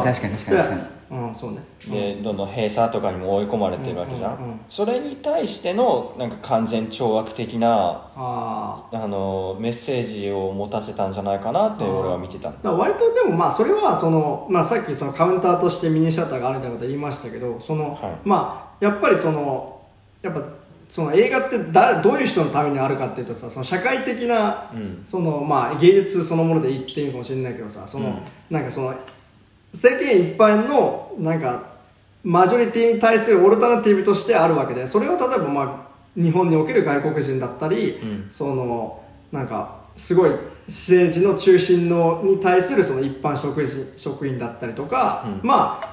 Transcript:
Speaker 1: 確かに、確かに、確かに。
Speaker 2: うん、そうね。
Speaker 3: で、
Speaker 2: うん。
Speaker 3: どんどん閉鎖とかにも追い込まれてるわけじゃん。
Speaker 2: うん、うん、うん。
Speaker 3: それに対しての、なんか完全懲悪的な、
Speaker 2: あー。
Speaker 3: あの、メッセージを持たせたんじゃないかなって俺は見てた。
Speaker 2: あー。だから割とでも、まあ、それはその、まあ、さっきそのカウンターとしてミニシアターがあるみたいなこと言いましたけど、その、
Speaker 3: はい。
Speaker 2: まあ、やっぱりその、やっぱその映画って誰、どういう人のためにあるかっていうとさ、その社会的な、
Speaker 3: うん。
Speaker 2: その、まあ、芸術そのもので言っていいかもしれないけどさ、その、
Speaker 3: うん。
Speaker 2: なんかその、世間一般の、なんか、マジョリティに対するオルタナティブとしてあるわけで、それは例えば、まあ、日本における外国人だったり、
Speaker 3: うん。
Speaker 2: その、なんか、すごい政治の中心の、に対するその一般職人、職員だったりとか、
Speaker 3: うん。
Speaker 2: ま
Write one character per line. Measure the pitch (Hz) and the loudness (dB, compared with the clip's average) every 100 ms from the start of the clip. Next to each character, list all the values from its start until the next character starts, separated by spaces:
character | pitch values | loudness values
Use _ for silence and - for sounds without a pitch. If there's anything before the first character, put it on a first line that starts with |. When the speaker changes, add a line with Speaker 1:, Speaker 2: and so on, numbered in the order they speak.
Speaker 1:
確 | 127 123 | 2 0
か | 104 | -2
に、 | |
確 | 107 - | -6 0
か | |
に、 | 185 | 2
確 | - | 2
か | |
に。 | 87 - - - | -2 -8 -16 -14
Speaker 2:
う | 131 117 | -10 -10
ん、 | |
そ | 110 123 | -10 -12
う | |
ね。 | 104 - - - | -12 -16 -20 -8
Speaker 3:
で、 | 104 101 | -6 -4
Speaker 2:
う | 101 | -4
ん。 | |
Speaker 3:
ど | 107 | -4
ん | 98 | -4
ど | |
ん | 98 | -6
閉 | - 107 | -4 -2
鎖 | 110 117 | 2 0
と | 113 | 0
か | 98 | -4
に | 92 | -4
も | 92 98 | -2 0
追 | |
い | |
込 | 104 117 | 0 0
ま | 95 | -2
れ | 90 | -2
て | - | -6
る | 82 | -6
わ | 87 | -6
け | - | -6
じ | |
ゃ | 95 | -6
ん。 | 135 | -8
Speaker 2:
う | |
ん、 | |
う | 123 | -10
ん、 | |
う | |
ん。 | 110 - | -12 -12
Speaker 3:
そ | - | -4
れ | 208 254 | -2 -2
に | 294 269 | -4 -8
対 | 294 320 214 | -4 -2 -2
し | - | -6
て | 175 | -4
の、 | 196 247 135 117 - | 0 2 2 -2 -8
な | 120 | -8
ん | |
か | - | -8
完 | - 120 110 | -2 0 0
全 | 117 110 | -2 -4
懲 | - 123 110 | -2 0 0
悪 | 110 | -2
的 | - 110 117 | -6 -6 0
な、 | 117 113 90 82 - - | 2 4 2 -2 -10 -12
Speaker 2:
あ | 127 123 113 110 104 98 - | -8 -6 -6 -6 -8 -10 -10
ー。 | 113 | -8
Speaker 3:
あ | 107 | -6
の、 | 101 98 95 92 95 | -4 -2 -2 -4 -4
メ | 113 | -6
ッ | |
セ | 117 - 131 | -6 -4 -4
ー | |
ジ | 110 107 101 | -4 -6 -4
を | 101 95 | -4 -4
持 | 98 101 | -4 -6
た | 110 | -6
せ | 107 | -6
た | 104 98 | -4 -4
ん | |
じ | 98 | -4
ゃ | |
な | 98 | -4
い | 98 | -4
か | 110 | -2
な | 160 220 | 0 0
っ | 208 | 0
て | |
俺 | 104 95 92 | -2 -2 -2
は | 90 | -4
見 | 92 | -6
て | 92 | -10
た。 | - | -12
Speaker 2:
あ | |
ー。 | - | -8
だ | |
か | 220 | -2
ら | |
割 | - 311 | 0 0
と | 415 453 | 2 2
で | 466 | 2
も、 | 440 170 | 2 2
ま | 170 | 0
あ、 | |
そ | - | 2
れ | 240 | 2
は | 415 415 | 2 2
そ | 165 165 | 2 2
の、 | 160 151 135 - | 2 2 -2 -2
ま | 170 | 0
あ、 | |
さ | 160 226 | 2 0
っ | |
き | - | -2
そ | 135 143 | -6 -6
の | |
カ | - 170 | 0 2
ウ | |
ン | 185 | 2
タ | 180 | 2
ー | 175 | 2
と | 175 | 2
し | - | 0
て | 165 | 0
ミ | 156 | 2
ニ | 165 | 2
シ | 160 | 0
ア | 165 | -2
タ | 131 | -4
ー | |
が | 123 | -4
あ | |
る | 135 | -4
み | |
た | 127 | -6
い | |
な | 117 | -8
こ | |
と | 120 | -6
言 | 143 | -6
い | |
ま | 147 | -6
し | 127 | -8
た | 120 | -10
け | 113 | -8
ど、 | 123 117 | -8 -8
そ | - 156 | -6 -4
の、 | 147 | -4
Speaker 3:
は | 139 101 | -6 -10
い。 | 85 | -6
Speaker 2:
ま | 196 190 - - - | 0 0 -2 -8 -16
あ、 | - | -4
や | 202 | -2
っ | 202 | 2
ぱ | - | 2
り | 196 | 2
そ | 170 | 2
の、 | 156 143 131 - - - _ _ _ | -2 -2 -4 -8 -16 -20 _ _ _
や | 185 | -8
っ | |
ぱ | 160 - - - - - | -8 -8 -14 -20 -20 -12
そ | - | -6
の | 151 | 2
映 | 160 240 | 4 4
画 | 262 262 | 2 0
っ | |
て | 233 160 | -2 2
誰、 | 165 185 - | 6 6 6
ど | 202 | 4
う | 277 | 2
い | |
う | 226 | 0
人 | - | 0
の | 156 | 0
た | 147 | 0
め | 147 | -2
に | 143 | 0
あ | 135 | -2
る | 139 | -2
か | 110 | -4
っ | |
て | 113 | -8
い | |
う | 113 | -10
と | |
さ、 | 117 120 | -10 -10
そ | 135 | -10
の | |
社 | 127 180 | -4 -2
会 | 247 262 | 0 -2
的 | - 233 240 | -4 -4 0
な、 | 233 208 - - | 2 0 -2 -8
Speaker 3:
う | 113 | -10
ん。 | 101 90 | -10 -10
Speaker 2:
そ | - 185 | -8 -4
の、 | 165 147 | -2 -2
ま | 143 139 120 | 0 0 0
あ、 | 135 | 4
芸 | 175 | 6
術 | 196 - 185 | 8 6 0
そ | 160 | 0
の | 165 | 0
も | 165 160 | 2 2
の | |
で | 131 | 0
言 | 135 | -4
っ | 127 | -6
て | - | -6
い | 143 | -6
い | |
か | 123 | -6
も | |
し | 120 | -8
れ | 131 | -6
な | 127 | -6
い | |
け | 120 | -8
ど | 107 | -12
さ、 | 104 - | -14 -12
そ | 135 | -6
の、 | 107 | -6
Speaker 3:
う | |
ん。 | 95 - - - | -6 -12 -18 -6
Speaker 2:
な | 160 | -6
ん | |
か | 127 | -4
そ | - | -6
の、 | 127 - - - _ _ _ _ _ | -6 -8 -14 -20 _ _ _ _ _
世 | - 240 269 | 2 4 4
間 | 277 | 4
一 | 208 165 - | 4 4 4
般 | 214 208 240 | 6 6 2
の、 | 294 170 - - 294 | 2 2 0 -8 -6
な | 160 | -4
ん | 160 | -2
か、 | 143 - - - - _ _ _ | -4 -6 -10 -20 -20 _ _ _
マ | - 175 185 | 0 4 4
ジ | |
ョ | 240 | 4
リ | 233 | 2
テ | 226 233 | 2 2
ィ | |
に | 220 | 4
対 | 226 226 | 4 4
す | 226 | 6
る | 202 | 6
オ | 185 | 8
ル | 214 | 6
タ | 240 | 6
ナ | 233 | 4
テ | 214 | 4
ィ | 196 | 4
ブ | |
と | 190 | 4
し | 202 | 2
て | - 214 | 2 4
あ | 165 | 4
る | |
わ | 156 127 | 2 0
け | |
で、 | 123 131 | -4 -2
そ | 208 | 0
れ | 277 | 0
は | 359 | 0
例 | 254 | 0
え | 254 | 0
ば、 | 151 | 0
ま | 143 | -2
あ、 | 135 135 - - _ - | -4 -6 -16 -20 _ -2
日 | 170 | 2
本 | 165 175 | 4 4
に | |
お | 160 | 4
け | 156 | 2
る | 247 | 2
外 | 156 143 | 2 2
国 | 151 156 | 0 -2
人 | 131 131 | -2 -2
だ | 127 | -4
っ | - | -4
た | 156 | -2
り、 | 208 214 | 0 -2
Speaker 3:
う | - 113 | -4 -8
ん。 | 101 98 | -8 -10
Speaker 2:
そ | - 139 | -8 -4
の、 | 131 123 117 110 - - - - | -4 -4 -4 -6 -12 -20 -20 -12
な | 143 | -8
ん | 123 | -6
か、 | 110 - - - - | -6 -8 -12 -20 -10
す | - | 0
ご | 175 170 | 4 4
い | - - - - | 4 -6 -16 -14
政 | - - 180 175 | -8 4 6 6
治 | 165 | 4
の | 196 | 2
中 | 185 - 180 | 4 6 6
心 | - 175 170 | 8 4 4
の、 | 170 165 165 | 2 2 2
に | 196 190 | 2 2
対 | 190 180 | 4 4
す | - 254 | 4 2
る | |
そ | 175 | 2
の | 131 | 2
一 | 139 - | -2 -4
般 | 151 | -4
職 | 139 147 135 | -4 -4 -2
人、 | 135 135 127 - | -4 -4 -10 -10
職 | - 135 135 | -10 -6 -6
員 | 127 | -6
だ | 120 | -8
っ | 120 | -8
た | 117 | -10
り | |
と | 113 | -8
か、 | 147 262 233 - 220 | -4 0 0 0 -6
Speaker 3:
う | 196 | -4
ん。 | 202 | 2
Speaker 2:
ま | 269 - - - | 4 2 -2 -12